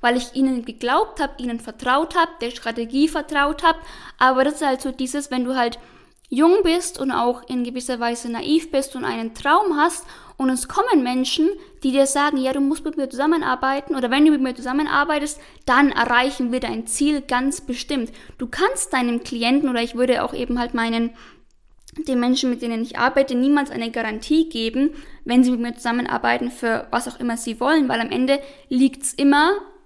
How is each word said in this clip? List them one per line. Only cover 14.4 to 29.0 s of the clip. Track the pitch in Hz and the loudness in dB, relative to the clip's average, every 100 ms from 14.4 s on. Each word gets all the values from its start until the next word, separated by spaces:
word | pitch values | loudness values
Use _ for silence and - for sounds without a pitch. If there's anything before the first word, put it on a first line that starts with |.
mir | 262 | 0
zusammenarbeitest, | 254 - 269 302 277 294 302 294 - - - - | -4 -4 -2 0 0 2 0 -2 -8 -16 -12 2
dann | 254 285 | 4 4
erreichen | - 233 240 254 269 247 | 4 2 4 2 0 -2
wir | 247 | -2
dein | 240 220 226 | -4 -6 -6
Ziel | - 294 294 | 0 2 0
ganz | 285 247 262 277 | 0 -2 0 -4
bestimmt. | - 247 - 285 226 - - - | -8 -10 -4 -4 -4 -10 -20 -12
Du | 247 | -10
kannst | - 392 539 - | -2 0 0 -2
deinem | 277 240 233 | 0 0 -2
Klienten | - 233 233 277 294 | -4 -4 0 2 2
oder | 247 | 0
ich | 240 233 | -2 0
würde | 247 240 | 2 2
auch | - | 0
eben | - 247 240 | -4 -4 -2
halt | 240 | -2
meinen, | 240 226 226 233 - - - _ _ _ - - - 311 | -2 -2 -2 -2 -6 -20 -20 _ _ _ -20 -20 -12 -2
den | 254 | 0
Menschen, | 240 254 262 | 2 0 0
mit | 240 | -2
denen | 240 226 | -4 -4
ich | 233 - | -6 -2
arbeite, | 247 269 269 | 0 2 2
niemals | 247 269 294 277 | 2 2 2 0
eine | 240 233 | -4 -6
Garantie | 233 220 214 - 311 320 | -4 -6 -6 0 2 2
geben, | 226 226 233 285 - - - - | -2 -4 0 0 -2 -18 -14 2
wenn | 247 | 4
sie | 254 | 4
mit | 247 | 2
mir | 240 233 | -4 -6
zusammenarbeiten, | 240 240 247 240 240 240 247 | -4 -2 -2 -2 0 0 -2
für | - 233 226 - | -4 -2 -2 -2
was | 233 247 | -4 -4
auch | - | -6
immer | 247 233 | -4 -4
sie | 240 214 | -6 -2
wollen, | 247 320 262 | 2 2 2
weil | 233 | 0
am | 233 | -2
Ende | 247 254 277 277 - - | 0 2 0 -2 -20 -4
liegt's | 247 269 - | 2 2 2